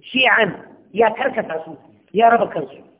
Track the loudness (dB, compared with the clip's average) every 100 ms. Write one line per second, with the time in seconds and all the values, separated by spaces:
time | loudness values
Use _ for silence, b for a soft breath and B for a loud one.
0 | -8 0 2 2 0 -4 -18 -20 _ 0
1 | 0 0 -6 -4 -6 -8 -10 -18 _ _
2 | _ 2 4 4 0 -4 -10 -14 -20